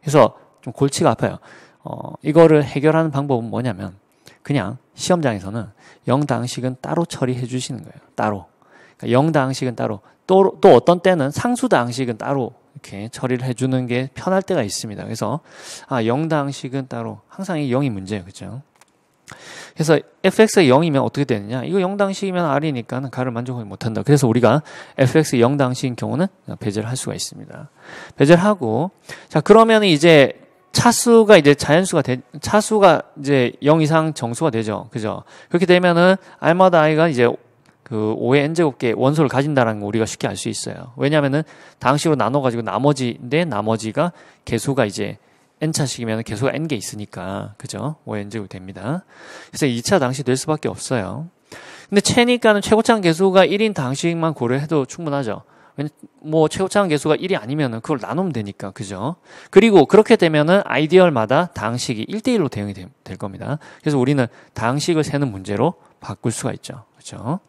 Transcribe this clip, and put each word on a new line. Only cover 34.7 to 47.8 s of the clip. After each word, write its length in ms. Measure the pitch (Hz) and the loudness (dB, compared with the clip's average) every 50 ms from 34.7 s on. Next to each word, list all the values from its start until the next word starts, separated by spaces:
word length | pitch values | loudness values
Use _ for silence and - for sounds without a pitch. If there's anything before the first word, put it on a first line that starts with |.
| 104 95 98 110 | -6 -8 -8 -10
그죠? 320 | - 117 107 107 95 - - _ - - - _ | -10 -8 -6 -6 -8 -8 -12 _ -20 -20 -18 _
그렇게 180 | - 175 170 | -2 -2 4
되면은 500 | 170 180 180 180 180 175 165 175 185 190 190 - - - _ | 4 4 4 6 4 4 4 4 4 4 2 -2 -16 -18 _
R마다 400 | - 143 165 180 185 185 175 165 | 0 0 4 6 4 6 6 4
I가 280 | 151 156 156 151 160 170 | 4 4 2 2 2 0
이제 200 | 147 120 123 117 - - _ _ _ _ _ _ _ _ _ | 2 2 2 2 2 -2 _ _ _ _ _ _ _ _ _
그 300 | - 117 110 107 107 110 - | -10 -6 -4 -4 -4 -4 -4
오의 240 | - 120 131 147 139 | -2 0 0 2 0
N제곱계 500 | 147 165 160 175 151 123 _ - 120 110 | 0 0 0 0 -2 -2 _ -4 -4 -2
원소를 320 | - 120 131 151 156 160 135 | 0 0 0 2 2 0 0
가진다라는 520 | - 123 139 151 151 131 120 113 110 104 | 0 -2 -2 0 0 0 0 0 -2 -4
거 60 | 104 | -6
우리가 180 | 101 104 113 110 | -4 -2 -2 -2
쉽게 240 | 101 - - - 123 | -2 -4 -6 -6 -6
알 80 | 98 | -6
수 120 | 101 - 117 | -6 -8 -8
있어요. 440 | 107 - - - 107 90 90 127 120 | -8 -8 -10 -12 -12 -14 -16 -20 -10
왜냐면은 460 | 131 135 139 151 151 143 139 131 147 160 _ - - - - _ _ | -4 -4 0 0 0 0 0 -2 -2 -4 _ -12 -20 -20 -20 _ _
다항식으로 380 | - 123 135 147 - 165 156 | 0 2 2 2 2 0 0
나눠가지고 460 | 131 110 104 127 147 135 131 113 117 113 | 2 0 0 0 0 0 0 -2 -2 -6
나머지, 540 | 107 92 104 127 147 147 135 135 120 113 - | -4 -4 0 2 2 2 2 -2 -6 -6 -8
내 240 | - 123 127 156 175 | -10 -4 -2 -2 -2
나머지가 680 | 170 123 101 104 110 110 110 107 110 101 139 156 175 170 _ - - _ _ _ | -2 -4 -4 -2 -2 -2 -2 -4 -6 -4 -2 -4 -4 -4 _ -20 -20 _ _ _
개수가 400 | - - 113 - - 139 127 123 | -6 -6 -4 -4 -4 -2 0 -2
이제 340 | 104 95 - 107 98 104 - _ _ _ _ _ _ _ _ | -2 -2 -6 -8 -8 -8 -14 _ _ _ _ _ _ _ _
N차식이면 600 | - 156 156 - 156 127 - - 120 113 110 110 113 | -6 -6 -4 -2 -4 -4 -6 -8 -6 -6 -6 -6 -6
개수가 300 | - 113 104 120 135 - | -8 -8 -4 -4 -4 -4
N개 220 | 135 156 165 147 | -4 -6 -6 -6
있으니까, 800 | 107 92 - - 104 104 - - - 90 92 95 101 101 104 101 | -6 -8 -10 -12 -12 -14 -14 -12 -12 -10 -8 -8 -8 -10 -12 -14
그죠? 400 | _ - - - 98 | _ -16 -12 -12 -8